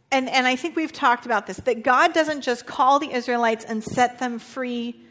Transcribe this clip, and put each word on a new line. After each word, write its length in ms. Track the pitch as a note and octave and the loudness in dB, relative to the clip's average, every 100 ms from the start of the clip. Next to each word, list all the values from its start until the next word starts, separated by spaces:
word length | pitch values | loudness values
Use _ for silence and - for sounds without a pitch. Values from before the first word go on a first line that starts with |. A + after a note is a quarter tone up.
| - | -2
And, 180 | C4 B3+ | -2 0
and 160 | C4 B3+ | 0 2
I 120 | B3+ | 0
think 180 | E4+ D#4+ | -2 -4
we've 160 | D#4 | -4
talked 340 | - C4+ A#3+ B3 | 0 2 2 0
about 220 | A3 G#3 | -2 -2
this, 100 | F#3 | -6
that 240 | - A#3 | -2 0
God 320 | A#3+ B3+ E4+ | 2 4 4
doesn't 280 | E4 D4+ D4 | 4 0 0
just 240 | B3+ A#3+ - | -2 -4 -4
call 340 | - C4 C#4 | 2 4 4
the 100 | D4+ | 2
Israelites 540 | B3 A#3+ A#3+ A#3 A3+ | -4 -2 0 2 0
and 180 | - A3 | -4 -6
set 380 | - - B3 B3 | -4 2 0 0
them 180 | B3+ A#3 | -6 -6
free 600 | - - B3+ A#3+ A#3 A#3+ - | -10 -8 -6 -6 -6 -10 -18